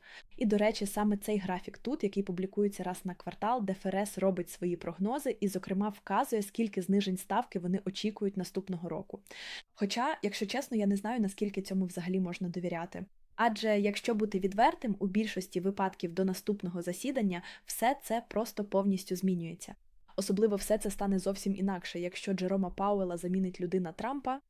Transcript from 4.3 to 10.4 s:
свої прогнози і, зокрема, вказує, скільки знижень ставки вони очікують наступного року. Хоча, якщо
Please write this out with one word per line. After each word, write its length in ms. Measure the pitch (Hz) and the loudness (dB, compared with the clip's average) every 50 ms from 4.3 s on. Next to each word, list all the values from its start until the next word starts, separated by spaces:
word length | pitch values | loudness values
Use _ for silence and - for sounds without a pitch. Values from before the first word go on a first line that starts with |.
| 185 175 170 - | 2 2 -2 -6
свої 260 | - - 180 180 175 | -6 -4 -2 -2 -2
прогнози 600 | 175 - 165 170 - 190 208 247 294 - 262 - - | -2 -4 -6 -4 0 0 0 0 0 0 -2 -2 0
і, 80 | 208 196 | 0 0
зокрема, 400 | 190 185 190 - 190 190 202 214 | 0 -2 -4 -2 0 0 0 0
вказує, 540 | 208 - - - 196 214 277 - 240 214 202 | -2 -6 -4 0 2 2 2 2 2 0 0
скільки 400 | 202 - - 226 214 - 196 180 | 0 0 -2 0 0 0 0 2
знижень 340 | - 190 202 202 196 185 | 4 4 4 4 4 0
ставки 420 | 180 - - 190 220 247 - - 190 | -2 -2 -2 0 0 0 0 -2 -4
вони 220 | 170 180 185 190 - | 0 0 0 0 0
очікують 520 | 190 196 - - 214 208 - 214 196 196 | -2 -4 -2 -2 -2 -2 0 -2 -2 0
наступного 520 | 196 180 - - 196 185 - 185 165 180 165 | -2 -4 -4 -4 -4 -4 -2 -4 -4 -4 -4
року. 320 | 160 156 190 - - 196 - - - - - - - - - _ _ | -4 -6 -6 -8 -12 -14 -12 -14 -16 -14 -12 -12 -12 -12 -14 _ _
Хоча, 440 | - 208 202 - 233 247 294 320 - - | -2 -2 0 0 0 0 0 0 0 -2
якщо 240 | 320 202 - | -2 -2 -2